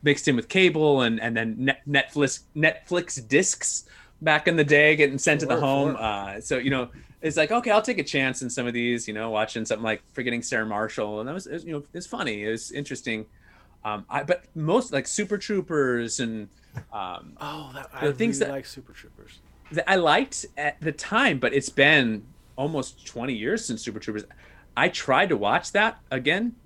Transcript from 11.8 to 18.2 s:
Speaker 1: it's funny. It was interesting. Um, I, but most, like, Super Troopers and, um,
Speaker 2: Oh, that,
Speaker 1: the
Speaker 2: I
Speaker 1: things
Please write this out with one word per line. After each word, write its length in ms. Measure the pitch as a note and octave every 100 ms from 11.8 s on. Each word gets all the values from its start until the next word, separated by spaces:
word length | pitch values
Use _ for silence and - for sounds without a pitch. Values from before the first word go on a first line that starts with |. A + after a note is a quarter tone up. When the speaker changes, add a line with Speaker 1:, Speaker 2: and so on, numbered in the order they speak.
| C#3+
Speaker 1:
it's 120 | E3+ F#3
funny. 360 | A#3+ E3 G#2
It 80 | G#2
was 220 | A2+ -
interesting. 540 | - C#3+ B2+ - A2 A2 _ _ - _ _
Um, 200 | G#2+ G#2+ G#2
I, 140 | C3+
but 220 | D3 F3+ _ E3
most, 360 | D3+ G3+ B3
like, 140 | C#3 B2
Super 320 | - G#3 G2+
Troopers 800 | - - - D#3 C3+ A#2+ A#2 -
and, 300 | A#2 A2 G#2 _ _ A#2+ -
um, 440 | A2 F#2 F2 - -
Speaker 2:
Oh, 300 | - D3+ C#3+
that, 180 | B2+ -
Speaker 1:
the 160 | C3+ D3
Speaker 2:
I 40 |
Speaker 1:
things 280 | C3+